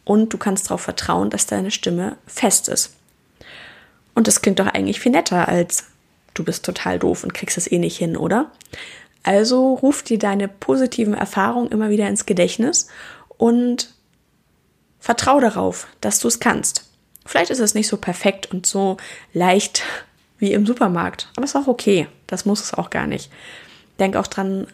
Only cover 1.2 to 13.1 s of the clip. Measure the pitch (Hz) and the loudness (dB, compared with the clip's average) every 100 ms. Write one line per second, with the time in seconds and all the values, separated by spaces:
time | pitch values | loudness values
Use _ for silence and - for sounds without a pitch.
1.2 | 202 208 - 208 190 - - 175 190 - | 0 -2 -2 -2 -2 -4 -2 -2 -4 -8
2.2 | - - 214 - - - - _ _ _ | -14 -2 2 2 0 -4 -4 _ _ _
3.2 | _ _ - - - - - _ _ - | _ _ -20 -20 -20 -20 -20 _ _ 0
4.2 | 214 - - 190 190 - 196 202 - 294 | 2 2 2 2 2 0 0 0 2 2
5.2 | 339 175 - 175 175 - - _ _ _ | 2 0 2 0 0 -4 -8 _ _ _
6.2 | _ - 82 - - - - 180 180 180 | _ -6 -6 -6 -8 -6 -4 0 0 0
7.2 | - - - - - 175 170 - 170 160 | -4 -8 -6 -4 0 0 0 -2 -4 -2
8.2 | 170 214 311 _ - - - - - _ | 0 0 -2 _ -20 -18 -18 -20 -20 _
9.2 | - 202 220 254 262 254 262 285 - 220 | 2 4 4 4 4 4 2 2 0 0
10.2 | 208 196 196 - - 269 254 254 208 208 | 2 0 -2 -4 0 2 2 2 0 0
11.2 | 202 202 202 240 240 214 214 208 202 202 | -2 0 0 0 0 0 2 2 2 -2
12.2 | - 180 175 - 247 - - - - | 0 2 2 2 2 0 -2 -12 -20